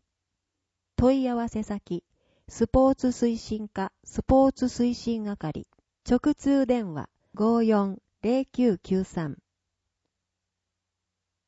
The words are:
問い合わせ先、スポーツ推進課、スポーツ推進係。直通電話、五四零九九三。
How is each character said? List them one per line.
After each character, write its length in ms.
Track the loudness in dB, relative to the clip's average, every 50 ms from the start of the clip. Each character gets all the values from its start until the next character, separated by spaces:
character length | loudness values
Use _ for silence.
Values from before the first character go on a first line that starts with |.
| _ _ _ _ _ _ _ _ _ _ _ _ _ _ _ _ _ _ _
問 260 | 2 4 4 4 2 0
い 60 | -2
合 60 | -2
わ 140 | -4 -6 -6
せ 140 | -6 -6 -6
先、 400 | -6 -8 -10 -8 -8 -8 -8 -10 _ _ _ _ _ _ _ _ -12
ス 180 | -4 -2 -2
ポ 240 | 0 2 4 4 4
ー 40 | 2
ツ 140 | 2 0 -2
推 280 | -2 0 0 -2 -2
進 320 | -2 -6 -8 -8 -8 -8 -10
課、 240 | -8 -8 -8 -8 _ _ _
ス 180 | -14 -10 -6 0
ポ 260 | 4 4 6 6 4
ー 40 | 2
ツ 140 | 0 -2
推 280 | -4 -2 0 -2 -2 -2
進 300 | -4 -6 -6 -6 -4 -4
係。 420 | -6 -8 -6 -8 -8 -8 -8 -12 _ _ _ _ _ _ _ -4 0
直 260 | 0 0 2 0 -2
通 320 | 0 0 0 2 2 2
電 280 | 2 0 -2 -2 -6 -8
話、 160 | -8 -10 -12 _ _ _ _ -6
五 280 | -2 0 2 2 2 2
四 360 | 2 2 2 2 0 -4 -8 _ _ _ _ -4
零 240 | -2 0 -2 -2
九 320 | -4 -2 0 2 2 2 0
九 260 | -2 -2 -2 -2 -2
三。 320 | -4 -6 -8 -8 -8 -10 -14 _ _ _ _ _ _ _ _ _ _ _ _ _ _ _ _ _ _ _ _ _ _ _ _ _ _ _ _ _ _ _ _ _ _ _ _ _ _ _ _ _